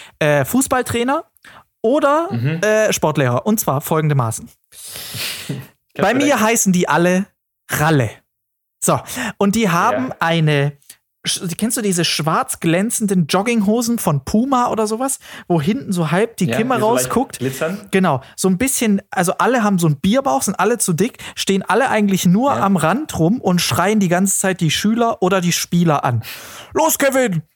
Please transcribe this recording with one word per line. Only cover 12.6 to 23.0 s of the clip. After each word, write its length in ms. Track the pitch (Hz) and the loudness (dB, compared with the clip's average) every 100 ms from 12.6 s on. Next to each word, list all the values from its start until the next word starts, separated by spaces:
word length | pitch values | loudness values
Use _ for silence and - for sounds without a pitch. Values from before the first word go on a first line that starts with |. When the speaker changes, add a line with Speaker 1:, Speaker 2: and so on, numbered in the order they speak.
Speaker 1:
glänzenden 680 | 170 170 214 - 208 190 156 | -2 0 0 -2 0 0 2
Jogginghosen 720 | 185 220 233 196 226 226 233 | 0 0 0 2 0 0 -2
von 240 | 180 143 | 0 0
Puma 460 | - 214 262 254 247 | 0 0 2 0 0
oder 180 | 220 214 | 0 -2
sowas, 320 | 220 269 - - - - | -2 -4 -6 -12 -16 -2
wo 100 | 170 | 0
hinten 300 | 143 247 240 | 0 -2 -2
so 200 | 180 156 | -2 0
halb 260 | 170 233 - | 0 0 0
die 80 | 170 | -2
Speaker 2:
Ja, 80 | - | 0
Speaker 1:
Kimme 200 | 240 247 | 0 0
Speaker 2:
die 60 | |
so 120 | 214 | 2
leicht 140 | 247 - | 0 0
Speaker 1:
rausguckt? 320 | 226 262 - | -2 -4 -4
Speaker 2:
glitzern? 480 | 127 135 160 202 - | -6 -4 -6 -6 -2
Speaker 1:
Genau, 300 | 190 185 131 - - | 0 2 0 -4 -4
so 100 | 190 | 0
ein 100 | 180 | 0
bisschen, 440 | 262 - 226 202 - | 0 0 0 0 -2
also 220 | - 180 - | -2 -2 0
alle 260 | 190 254 | 0 2
haben 140 | 208 190 | 2 2
so 80 | 170 | 2
einen 120 | 139 | 0
Bierbauch, 440 | 190 254 269 139 | 0 0 0 -2
sind 120 | - - | -2 -2
alle 220 | 196 233 | 0 0
zu 160 | - | 0
dick, 240 | 160 220 - - - | 0 -2 -4 -14 -6
stehen 260 | - 196 - | -2 0 0
alle 220 | 196 269 | 0 2
eigentlich 360 | 214 208 185 180 | 2 2 2 4
nur 300 | 190 277 240 | 4 2 2
Speaker 2:
Ja. 60 | |
Speaker 1:
am 140 | 196 185 | 2 2
Rand 420 | 156 226 | 2 0